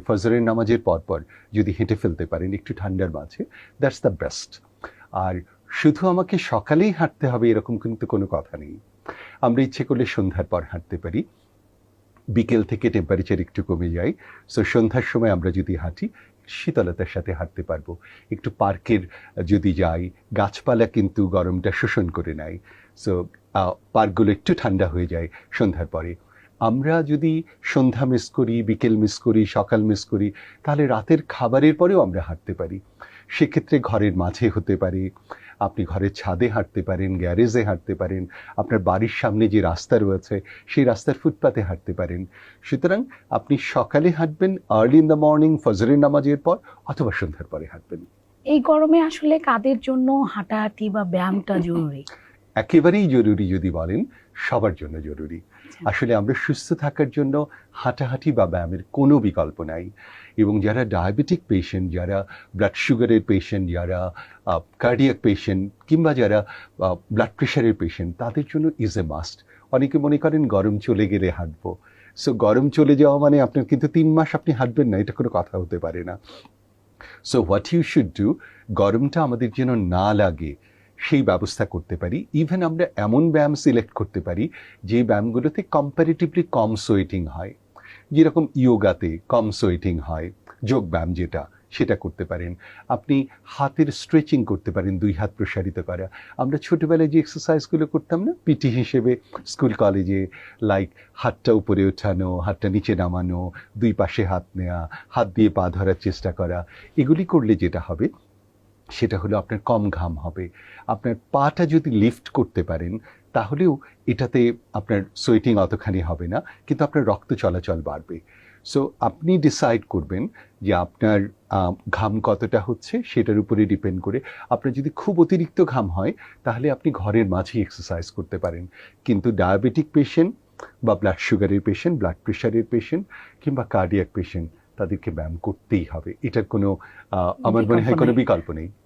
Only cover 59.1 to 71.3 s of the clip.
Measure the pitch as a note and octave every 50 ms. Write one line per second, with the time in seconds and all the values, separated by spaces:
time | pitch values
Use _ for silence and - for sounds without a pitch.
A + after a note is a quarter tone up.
59.1 | D3 C#3 G#2 G2 E2 F2+ D#2 D#2 - - E2 D#2 D#2+ E2+ F2+ F#2 G2+ - - -
60.1 | - - - - _ - G#2+ G2+ G#2 G#2+ F#2+ G#2+ A2 B2+ B2 G#2+ F#2+ F2+ F2 F#2+
61.1 | G#2 B2 D3 - F3+ E3+ - - G#2+ F#2 E2+ - - F#2+ F#2 F2+ E2 F2 F2+ F2+
62.1 | G2 G2 G2 - - - - _ - F#2+ G#2 G2 - - - - C3 A2 A#2+ A2+
63.1 | A2+ A2 - - G#2 F#2 - - G#2+ G2 F#2+ F2 F2 F2 F2 F2 F#2 F2+ F#2 F2+
64.1 | - - - - - _ _ - F2 E2 - - _ _ - A#2+ B2 A2+ C3+ C3+
65.1 | - - - A2+ G2 - - - F#2+ F#2+ G2 G2+ - _ _ - D#3 D#3+ E3 D#3
66.1 | C#3+ B2+ A#2 G2 G#2 G#2 G2+ - - - - - _ - F2+ F#2 F2+ - - _
67.1 | G#2+ G#2+ A2 - - - D3 - - C#3+ A#2 A2+ G#2 - F#2 E2 - - F2+ F2
68.1 | E2+ - A#2+ A#2 A2+ D3+ C#3+ - - D#3 D#3 D#3+ D3+ - A2+ G2+ - G#2+ F2 D2+
69.1 | D2+ D#2 E2 - - - _ _ _ _ _ _ - C3 C#3 C3+ - D3+ C#3+ D3
70.1 | D3 C#3+ - D#3 D3+ D#3 D3 A2+ G#2 F#2+ F#2+ G#2+ G#2+ G#2 - - A2+ F#2+ G#2+ F2+
71.1 | G2+ F#2+ F#2+ F2+